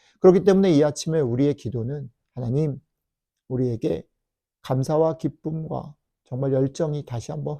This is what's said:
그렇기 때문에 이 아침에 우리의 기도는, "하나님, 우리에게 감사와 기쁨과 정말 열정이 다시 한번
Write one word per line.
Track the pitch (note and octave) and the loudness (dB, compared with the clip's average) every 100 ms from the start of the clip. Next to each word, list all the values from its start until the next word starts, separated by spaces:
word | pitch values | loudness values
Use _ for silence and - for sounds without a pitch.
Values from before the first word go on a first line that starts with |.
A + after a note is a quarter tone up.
| _ - | _ 4
그렇기 | F#3 F#3 | 6 6
때문에 | F#3+ F#3+ G3 | 4 4 6
이 | C#3+ | 4
아침에 | D3+ D3 D#3+ D#3+ | 4 0 -2 -2
우리의 | B2 A#2 C#3+ | 0 2 0
기도는, | C#3 A#2 B2 A#2 D3 C3 _ _ | 0 -6 -6 -6 -8 -12 _ _
"하나님, | B2 A#2+ C3+ D#3 - _ _ _ _ _ _ - | -10 -4 -2 -2 -6 _ _ _ _ _ _ -8
우리에게 | B2+ B2+ A2+ D#3+ - - _ _ _ _ _ | -4 -2 -2 -4 -4 -8 _ _ _ _ _
감사와 | - C3 C3+ D#3 D#3+ D#3+ | -4 -4 0 2 0 0
기쁨과 | D3 - D#3+ D#3+ D#3+ D#3 C#3+ - _ _ | -6 -6 -8 -8 -8 -10 -10 -20 _ _
정말 | _ B2+ C#3 | _ -6 -2
열정이 | C3+ C#3 C#3 D#3 D3 - | 0 0 -2 -4 -4 -8
다시 | A#2 - | -10 -8
한번 | D#3 C#3+ | -8 -8